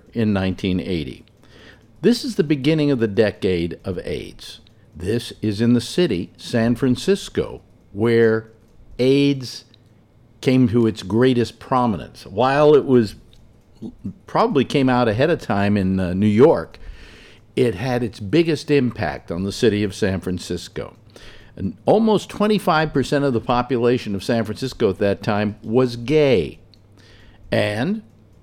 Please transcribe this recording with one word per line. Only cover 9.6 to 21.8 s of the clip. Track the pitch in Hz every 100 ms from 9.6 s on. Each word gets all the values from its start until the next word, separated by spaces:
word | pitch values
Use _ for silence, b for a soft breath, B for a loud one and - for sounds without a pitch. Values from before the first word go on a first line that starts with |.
| - _ _ _ _ _ _ _
came | - 131 123
to | 120 113
its | 104
greatest | 90 110 131 120 113 -
prominence. | - 127 120 87 60 - -
While | 98 127 139 151
it | 147 117
was, | 127 104 - - - - _ _ - - - - - -
probably | 156 220 147 -
came | 147 131
out | 123 117
ahead | 104 156
of | 190
time | - 101 101 104
in, | 95 95
uh, | 90 92
New | 107
York, | 104 151 117 80 - B B B B B B - -
it | 123 92
had | 131 123
its | 117 -
biggest | 101 156 170 151 -
impact | 143 127 - 80 65 -
on | 85
the | 98
city | - 117 104
of | 104
San | - 101 95
Francisco. | 95 90 - 87 - - - - - B B B B -
And | 98 -